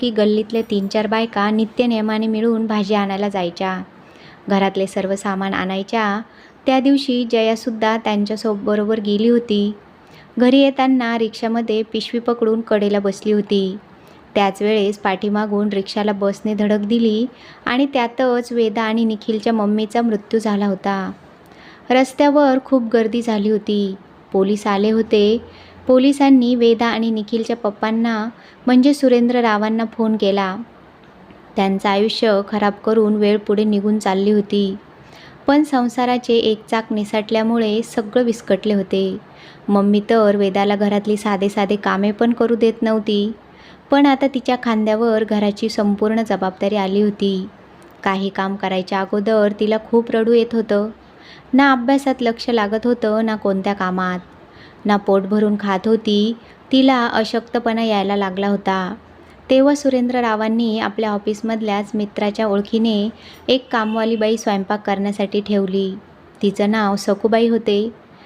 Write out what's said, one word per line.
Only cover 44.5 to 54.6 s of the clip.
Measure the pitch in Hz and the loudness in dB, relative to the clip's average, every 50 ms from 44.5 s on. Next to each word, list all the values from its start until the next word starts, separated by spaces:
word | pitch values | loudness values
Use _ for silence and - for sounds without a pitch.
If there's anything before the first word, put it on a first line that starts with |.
| 247 247 247 | -2 -2 -2
खांद्यावर | 240 226 214 214 214 214 220 233 233 220 220 220 | -2 -2 0 0 0 0 2 2 2 2 0 0
घराची | 208 214 208 208 208 202 - 226 220 | 0 0 0 0 0 0 -2 -4 -4
संपूर्ण | 214 - 208 208 202 202 220 214 220 226 226 | -2 0 0 0 0 0 0 0 0 0 -2
जबाबदारी | 220 202 185 190 185 185 - 196 202 208 | -2 -2 -2 -2 -4 -4 -4 -4 -2 -2
आली | 208 196 190 190 202 214 | -2 -2 0 0 0 0
होती. | 208 208 - 202 196 196 190 190 208 - - - - - - - - - - - | 0 0 0 -2 -2 -2 -2 -4 -8 -12 -18 -20 -20 -20 -20 -20 -20 -14 -8 -4
काही | 196 190 190 196 196 | -4 -4 -2 -4 -6
काम | 196 - 196 196 196 | -4 -4 -4 -4 -4
करायच्या | 202 - 190 190 185 185 185 202 190 | -4 -4 -4 -2 -4 -4 -2 -4 -4
अगोदर | 190 185 - 208 202 220 220 214 208 208 208 208 | -2 -2 -2 -2 0 0 2 2 2 2 0 -2
तिला | 214 208 220 220 220 - | -2 0 -2 -2 -2 0
खूप | - 233 226 233 | 0 0 0 0
रडू | - 226 226 226 240 | 0 0 2 2 4
येत | 233 226 233 233 | 2 2 2 0
होतं. | 226 220 220 208 202 208 220 226 - - - - - - - - - - - - | -2 -2 0 0 -2 -2 -4 -8 -12 -20 -20 -20 -20 -20 -20 -20 -20 -8 -2 2
ना | 254 277 277 269 | 2 4 4 2
अभ्यासात | 247 240 247 277 269 269 269 254 - | 2 2 2 0 2 2 0 -2 0
लक्ष | 247 233 226 233 - - | 0 -2 -2 -2 -2 -2
लागत | 240 226 208 202 214 220 214 | 0 0 0 0 -2 -2 0
होतं, | 240 247 240 - 214 214 220 226 | 0 -2 0 0 0 0 0 0
ना | 220 214 | -2 -2
कोणत्या | 208 - 202 196 190 185 202 202 | -2 -2 -2 -2 0 -2 -2 -4
कामात. | 196 190 185 185 185 185 185 180 180 - - - - - - - - | -2 -4 -4 -2 -2 -2 -4 -4 -6 -8 -14 -20 -20 -20 -20 -20 -20